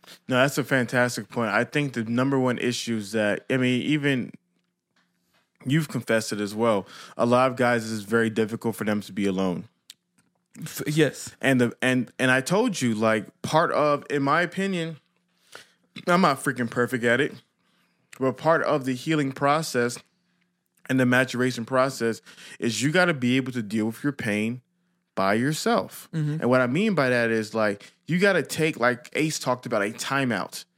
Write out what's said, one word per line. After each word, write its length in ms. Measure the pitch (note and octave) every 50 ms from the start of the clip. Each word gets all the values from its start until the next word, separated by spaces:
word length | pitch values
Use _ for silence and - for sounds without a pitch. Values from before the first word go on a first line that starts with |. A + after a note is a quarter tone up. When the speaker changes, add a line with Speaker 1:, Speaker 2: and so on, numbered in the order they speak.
| - - - - _
Speaker 1:
No, 80 | - C3
that's 220 | B2 C3 C#3+ -
a 80 | - B2+
fantastic 640 | - C#3+ C3 A#2+ A2 - B2+ B2 B2 - - G#2+ -
point. 220 | - B2 A#2 G#2+
I 120 | G2 A2 A#2+
think 300 | A#2+ - D3+ D3 C#3 A#2+
the 100 | B2 A2+
number 340 | A2 A#2 A#2+ C3 C#3 C#3
one 200 | C3+ B2+ B2+ A#2+
issue 400 | - - B2 A#2+ - - A#2+ A#2
is 160 | A2 G#2 F#2+ G#2
that, 320 | A2+ G#2+ G#2 G2 - - _
I 60 | C3
mean, 260 | C3 B2+ B2+ B2+ B2 F2
even 500 | B2 D3 D3+ C#3+ C#3+ C#3 B2+ G#2 - - _ _ _ _ _ _ _ _ _ _ _ _ _ _ _ _ _ _ _ _ _ _ _ _ _ -
you've 220 | C3 C3+ D#3+ D#3
confessed 460 | - - B2+ - - A2+ A2+ A2 - A2
it 80 | G#2
as 120 | G#2 G2+ G#2
well. 300 | G#2+ A#2 A#2 A2 G2+ F#2 - - - - - -
A 80 | - A#2+
lot 240 | A#2+ B2 B2 C3 C3
of 60 | B2
guys, 340 | A#2+ B2+ A#2+ A#2+ A#2+ A2 A2
it's 140 | A2 A2 G2+
very 260 | G2+ A2+ A#2 A2+ A2+
difficult 460 | G#2+ A2 A2 G2+ A2+ A2 - A#2 G#2+
for 80 | - A2+
them 160 | G#2 G#2 G#2
to 120 | G2 - F#2+
be 120 | G#2 G2
alone. 440 | G2 F#2+ F#2+ F#2+ F#2 F2+ F2 F#2+ - _ _ _ _ - _ _ _ _ _ _ _ _ _ _ _ _ -
Speaker 2:
F-, 200 | - - - - -
yes. 460 | D3+ D3 D#3+ D3+ - - - - - - _
Speaker 1:
And 200 | - C3 C3+ B2
the, 140 | A#2+ A#2 - _
and, 300 | - B2+ B2+ B2+ A#2 - _ -
and 120 | B2+ B2+
I 100 | B2+ C3
told 400 | C3 - F3 G3+ B3 B3+ F#3 -
you, 120 | C3 A#2+ A2
like, 320 | G#2 A2+ A2 A2 G#2+ F#2+ - _ _ -
part 280 | - - D#3 E3+ D3
of, 320 | - G#2 D3 D3+ D3 C#3+ D3 -
in 140 | C3 D3 C#3
my 180 | C3+ D3 E3
opinion, 560 | F3 E3+ - F#3 G3 G3 F#3+ F3 D#3+ E3 D#3+ C#3+ _ _ _ _ _ _ _ _ _ _ - - - _ _ _ _ _ _ - -
I'm 140 | - F3 F3+
not 220 | F#3 D#3+ C3+ B2+ -
freaking 260 | C#3+ C3 A#2+ B2 A#2
perfect 340 | - B2 B2 A#2 - B2 A2+
at 180 | A#2+ A#2 B2
it, 120 | D3+ - - - _ _ _ _ _ _ _ _ _ _ _ _ _ _ - -
but 160 | C3 C3 B2+
part 260 | - - D#3+ E3 D3+ -
of 220 | - D3 D3 B2+
the 80 | C3 C3
healing 380 | B2 - D#3+ D#3+ D3+ C#3+ C3+
process 640 | C3+ - C#3+ C#3 C#3+ D#3+ D#3+ - - B2+ A#2+ A#2+ B2 - - _ _ _ _ _ _ _ _ _ _ _ _ _ _ _ _ -
and 100 | C3+ C3
the 60 | C3
maturation 600 | B2 B2 B2+ C3 B2 - A#2+ B2+ B2+ B2 A#2+ A2+
process 560 | - C3 C3 C3 C#3 C3 - A#2 A#2 A2 - _ - - - - - - -
is 220 | - A#2+ A2 G#2
you 100 | A#2 D3+
gotta 220 | D3+ F#3 F3+ F3 E3
be 240 | C3+ A#2+ B2 B2+
able 140 | C3+ C3 C3+
to 100 | A#2+ B2
deal 240 | A2 G2+ A2 A2+ G#2+
with 180 | A2+ A2 - -
your 80 | D3
pain 500 | C3+ - - A2+ G#2 G#2 G#2+ A2+ B2 B2+ _ _ _ _ _ _ _ _ _ _ _
by 180 | - F#2+ F#2+ G#2
yourself. 760 | A2+ B2 C#3+ D#3 - - A3+ A#3+ G3 F#3 - - - - - -
Speaker 2:
Mm-hmm. 280 | D#3+ D3+ D3 D3 D#3
Speaker 1:
And 80 | - A#2+
what 120 | B2+ B2+
I 60 | B2+
mean 280 | A#2+ B2 E3 G#3+ A3+ G3
by 140 | D#3 C#3 B2+
that 200 | B2 A#2+ A#2 A2+
is, 240 | A2+ A2+ A2 G#2 G#2+
like, 380 | A2+ A2 G#2 G2 - - - _ _ _
you 100 | - D#3 F3+
gotta 220 | G3 G3+ F#3+ E3+ C3+
take, 360 | - - - D#3 D#3+ - -
like 300 | A#2 B2 B2 A#2+ - - -
Ace 260 | - D#3 D#3+ D3+ -
talked 260 | - C3+ B2 A#2+ -
about, 160 | B2 A#2+ G#2+ G2+
a 80 | G#2+
timeout. 760 | A2+ - - - C3+ C#3 C3+ B2+ A2+ F#2 - - - - - _ _